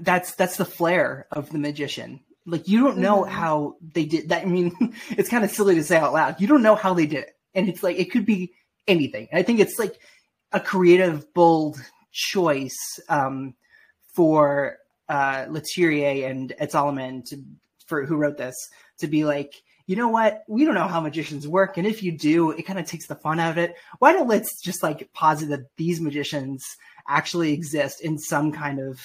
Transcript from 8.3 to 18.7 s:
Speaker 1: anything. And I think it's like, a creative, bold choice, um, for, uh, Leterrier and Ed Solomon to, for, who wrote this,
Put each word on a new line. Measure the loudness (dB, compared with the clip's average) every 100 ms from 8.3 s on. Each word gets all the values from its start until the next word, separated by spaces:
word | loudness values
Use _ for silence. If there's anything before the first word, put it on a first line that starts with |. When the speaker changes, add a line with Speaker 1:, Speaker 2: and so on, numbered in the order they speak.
| 0 -2 -10 _ _ 0
Speaker 1:
anything. | 2 2 -4 -4
And | -2
I |
think | 2 4
it's | 4 2
like, | -6 -8 _ _ _ _ _
a | -4
creative, | -2 4 6 8 6 0 -4
bold | 4 6 6 0 -6 -14 _ _
choice, | -8 -4 0 0 0 -4 -10 -12 -12 -4
um, | -2 -2 -4 -10 -14 _ _ _ _ _
for, | 2 4 6 4 2 -2 -6 _ _ -6
uh, | -2 0 -2 -6
Leterrier | -8 -8 0 2 2 0 0 -4
and | -6 -8 -8
Ed | -2
Solomon | 0 0 -2 -6 -10
to, | -14 -16 -18 -20 _ _ -8
for, | -6 -2
who | 0
wrote | 0 -2
this, | -8 -10 -18